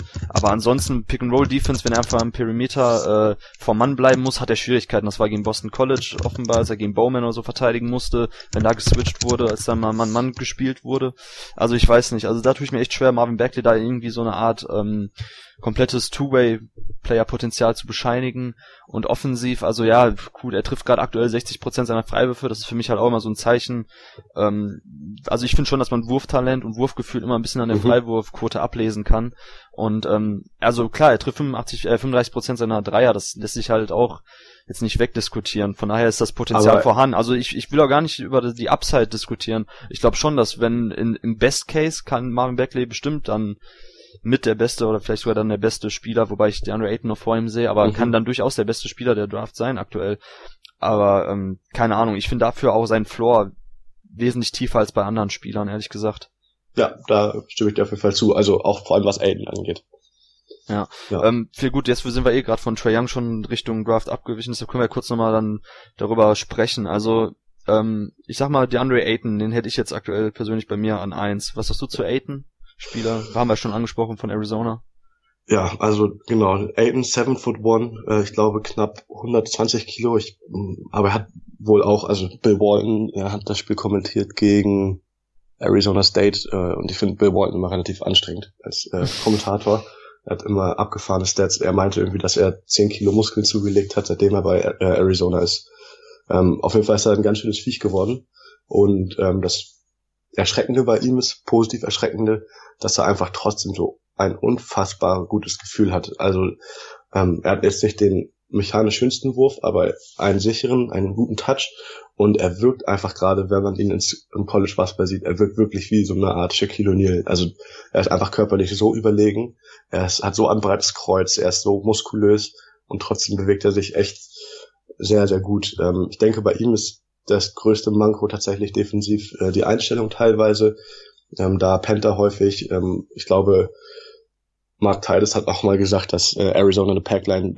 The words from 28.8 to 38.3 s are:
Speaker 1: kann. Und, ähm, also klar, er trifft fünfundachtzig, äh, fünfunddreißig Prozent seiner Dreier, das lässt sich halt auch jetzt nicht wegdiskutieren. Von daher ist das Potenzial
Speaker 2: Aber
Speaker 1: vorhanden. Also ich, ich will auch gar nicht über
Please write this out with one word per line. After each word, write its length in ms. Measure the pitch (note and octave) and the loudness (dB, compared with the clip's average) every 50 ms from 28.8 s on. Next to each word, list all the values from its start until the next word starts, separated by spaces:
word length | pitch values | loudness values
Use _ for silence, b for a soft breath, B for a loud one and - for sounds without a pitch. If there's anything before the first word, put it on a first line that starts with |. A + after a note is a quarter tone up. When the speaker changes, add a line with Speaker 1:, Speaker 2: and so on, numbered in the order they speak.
| A2 A2 G#2 G#2+ G#2 | -2 -2 -2 -2 2
Speaker 1:
kann. 320 | - A2 A2+ A#2 A#2+ B B B B B B B B - | 2 2 2 2 -2 B B B B B B B B -8
Und, 320 | - A2 G#2+ G#2+ A2 - | -4 -2 -2 -2 -2 0
ähm, 400 | - G#2+ G#2 G#2+ G#2 G2+ F#2+ - - - _ | 0 0 0 0 -2 -4 -6 -10 -16 -8 _
also 280 | - A#2 A#2+ A#2+ A#2 | 0 0 2 0 -2
klar, 240 | G#2+ - - D#3 C#3+ | -2 2 4 6 6
er 80 | A#2 - | 6 4
trifft 180 | - C3+ - | 0 -4 -4
fünfundachtzig, 480 | - D3 C#3 B2+ A2+ - - - - - | -4 -4 -4 -4 -6 -8 -8 -8 -6 0
äh, 40 | G#2+ | 0
fünfunddreißig 420 | A#2 A2 B2+ C3+ B2+ B2 A#2 - | 0 0 0 0 0 0 0 0
Prozent 260 | - B2 - - B2 | -4 -6 -6 -6 -4
seiner 240 | A#2 A#2 A2 A2 G#2 | -2 -2 -2 -2 -2
Dreier, 300 | G2+ G2+ - A2 B2+ A#2+ | -2 0 2 4 4 4
das 240 | G#2+ G2+ - - - | 4 2 -4 -8 -10
lässt 200 | G#2+ G#2+ G#2 - | -10 -10 -8 -6
sich 140 | A2+ - - | -6 -2 0
halt 220 | A2+ A2 G#2+ G2+ | 0 0 0 0
auch 300 | E2+ A2+ B2 A2+ - - b b b b b b b b b | 0 0 0 0 -2 -8 b b b b b b b b b
jetzt 160 | - - - | -16 -6 -4
nicht 160 | A#2 G#2+ - | -4 -2 0
wegdiskutieren. 800 | - A#2+ - - A#2 - - - A2 - - - G#2 G2+ G2+ G2 | 0 0 0 0 -4 -6 -4 -6 -8 -8 -4 -2 -2 -2 -2 -2
Von 140 | - G#2+ G#2 | -4 -4 -2
daher 180 | G#2+ A2+ A#2 | 0 2 2
ist 140 | A2+ - - | 2 2 0
das 100 | A2+ - | -2 -2
Potenzial 440 | - - A#2 - - G#2+ G#2+ A2 A2 | -2 -6 -4 0 2 4 6 6 6
Speaker 2:
Aber 60 | G2+ - | 6 4
Speaker 1:
vorhanden. 320 | B2+ G#2+ B2+ C3+ C3+ G2 | 4 4 4 4 4 2
Also 180 | G#2 A#2 A#2+ B2+ | 0 0 2 0
ich, 220 | B2 B2+ - - | 0 -2 -4 -8
ich 140 | A#2 - - | -8 -8 0
will 100 | C#3 D3+ | 4 4
auch 80 | D3 C3 | 4 6
gar 120 | C#3+ D3+ | 4 2
nicht 180 | D#3+ D3+ - - | 2 0 -4 -8
über 340 | G#2 - | -6 0